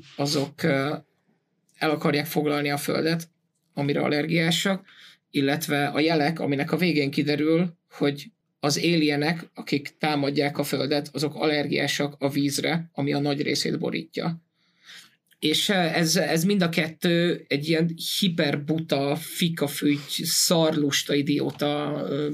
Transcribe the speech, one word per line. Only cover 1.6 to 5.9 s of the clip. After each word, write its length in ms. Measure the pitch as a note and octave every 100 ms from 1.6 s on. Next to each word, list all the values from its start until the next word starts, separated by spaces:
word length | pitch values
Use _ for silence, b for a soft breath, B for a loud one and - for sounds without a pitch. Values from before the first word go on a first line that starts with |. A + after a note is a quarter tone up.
| _ _
el 120 | D#3
akarják 360 | D3+ E3 C#3+ D3
foglalni 440 | - D3 D3 C#3+
a 80 | C#3+
földet, 520 | - - D#3 E3 - _ _ _ _
amire 280 | - C#3+ C#3+
allergiásak, 840 | C3 D3 D#3+ E3 E3 E3+ G3+ F#3+ B B B B _
illetve 560 | D3 C#3 D3+ E3 C#3+
a 120 | C#3+